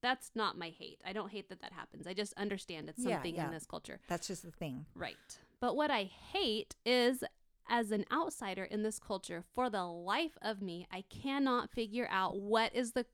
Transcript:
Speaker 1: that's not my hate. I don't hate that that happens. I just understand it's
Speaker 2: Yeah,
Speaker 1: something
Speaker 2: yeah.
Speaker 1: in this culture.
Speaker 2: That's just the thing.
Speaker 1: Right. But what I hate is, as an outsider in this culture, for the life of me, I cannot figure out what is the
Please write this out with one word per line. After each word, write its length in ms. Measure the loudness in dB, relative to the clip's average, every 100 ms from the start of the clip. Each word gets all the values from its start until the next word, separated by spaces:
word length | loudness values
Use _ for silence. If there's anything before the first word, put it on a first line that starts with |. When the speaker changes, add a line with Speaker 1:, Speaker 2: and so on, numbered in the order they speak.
Speaker 1:
that's 280 | 2 0 -2
not 240 | 0 0 0
my 100 | -8
hate. 320 | -10 -14 -10 -8
I 80 |
don't 160 | -6 -6
hate 180 | -8 -10
that 140 | -12
that 100 | -12
happens. 340 | -12 -14 -12 -8
I 60 |
just 220 | -4 -4 -2
understand 540 | -4 -4 -6 -10 -8
it's 80 | -4
Speaker 2:
Yeah, 160 | 0 0
Speaker 1:
something 180 | 0
Speaker 2:
yeah. 120 | -2 -2
Speaker 1:
in 40 |
this 140 | -4
culture. 340 | -8 -10 -8 -14 -4
Speaker 2:
That's 180 | -4 -2
just 140 | -8
the 80 | -8
thing. 340 | -8 -6 -6 -10
Speaker 1:
Right. 220 | -8 -8 -8 -16 -20 -20 _
But 160 | -2
what 160 | 2 2
I 120 | 2
hate 720 | 0 -8 -6 0 2 0 -2 -6
is, 400 | 2 6 6 4 -2 _ _ _ 0
as 260 | 2 4
an 120 | 2 2
outsider 520 | 2 0 -2 -4 -4
in 180 | -2 0
this 160 | 0 -2
culture, 440 | -4 -6 -4 -8 -6
for 160 | 0 0
the 140 | 2 -2
life 500 | -4 0 2 0 -2
of 180 | -4 -4
me, 260 | -4 -6 -8
I 80 | -10 -10
cannot 600 | -6 -2 4 4 4 2
figure 380 | -2 -2 0 0
out 280 | 2 2 0
what 360 | 6 6 6 4
is 160 | 2
the 140 | 2 0